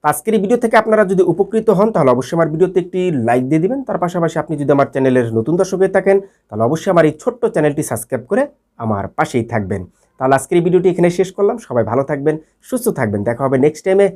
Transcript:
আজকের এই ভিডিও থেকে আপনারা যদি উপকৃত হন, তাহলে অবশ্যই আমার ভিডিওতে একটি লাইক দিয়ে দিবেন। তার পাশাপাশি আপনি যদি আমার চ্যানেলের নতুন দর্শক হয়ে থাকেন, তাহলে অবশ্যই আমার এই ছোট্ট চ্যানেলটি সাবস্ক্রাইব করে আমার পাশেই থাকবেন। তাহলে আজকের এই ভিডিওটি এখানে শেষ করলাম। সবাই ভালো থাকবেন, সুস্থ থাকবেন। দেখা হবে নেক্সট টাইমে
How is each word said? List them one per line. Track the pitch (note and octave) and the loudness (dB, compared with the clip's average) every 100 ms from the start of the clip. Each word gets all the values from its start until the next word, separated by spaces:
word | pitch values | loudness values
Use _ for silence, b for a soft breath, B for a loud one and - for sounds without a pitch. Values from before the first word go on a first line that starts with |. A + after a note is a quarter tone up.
আজকের | D3+ D3 - G#3+ | 0 -2 0 0
এই | |
ভিডিও | F#3+ A#3+ | 2 0
থেকে | A#3 A3+ | 2 2
আপনারা | A3 A3 G3 | 2 0 2
যদি | F#3+ F3 | 2 2
উপকৃত | E3+ G3 A3 A3 F#3 | 2 0 2 2 4
হন, | A3 | 2
তাহলে | G3+ C3+ | 2 2
অবশ্যই | B2 C3 E3+ | 2 0 0
আমার | D#3+ | 0
ভিডিওতে | D#3 F3+ F3+ | 0 0 0
একটি | F3 F#3 F3+ D3 A2+ | -2 -4 -2 -2 0
লাইক | B2+ B2+ | 0 2
দিয়ে | D#3+ | 0
দিবেন। | F#3 C4+ B3+ | 0 -4 -6
তার | F#3 | -4
পাশাপাশি | F3+ F3+ E3 D#3 | -4 -2 -2 -4
আপনি | D3+ D3+ | -6 -4
যদি | C#3 C#3 | 0 2
আমার | C3+ | 2
চ্যানেলের | C#3 C3 B2+ A#2 A2+ | 0 2 2 2 -2
নতুন | A2 F3+ | 0 0
দর্শক | F#3 F3+ | 0 0
হয়ে | F#3+ G3 | 0 2
থাকেন, | F#3+ G3 G3 B B | 2 2 0 B B
তাহলে | G#2+ A2+ | -2 -2
অবশ্যই | D#3+ - | 0 2
আমার | F3 D#3+ | 4 4
এই | - | 2
ছোট্ট | - A#3+ A3 | -6 -2 -2
চ্যানেলটি | F3+ D3+ C#3+ D3+ | 0 0 -2 -6
সাবস্ক্রাইব | A2+ - B2 - | -6 -6 -10 -2
করে | G#3 C#4+ _ _ _ | -2 -2 _ _ _
আমার | A2 G2+ F#2+ - | -4 -4 -4 -4
পাশেই | D#3 B2 A2 | -2 -2 -2
থাকবেন। | A#2 F#2+ G2 F2 _ _ _ | -4 -4 -6 -8 _ _ _
তাহলে | C3 C3+ | 0 0
আজকের | - F3 | 2 0
এই | E3+ | 2
ভিডিওটি | F#3 F#3 | 2 2
এখানে | F3 F3 F3 | 2 0 2
শেষ | F#3 - | -4 0
করলাম। | G3+ A#3 - | -2 -2 -4
সবাই | B2 G#2+ | -2 0
ভালো | A#2 C#3 | -2 -2
থাকবেন, | D3 C#3+ D#3 b b - | -2 -2 -4 b b -8
সুস্থ | B3+ A#3+ - | -4 -4 -2
থাকবেন। | A#2+ G2+ G#2 | -2 -2 -4
দেখা | A#2 C3+ | -2 -2
হবে | C3 | 2
নেক্সট | D3 D#3 F#3+ | 0 0 -2
টাইমে | F#3+ G3 | 2 2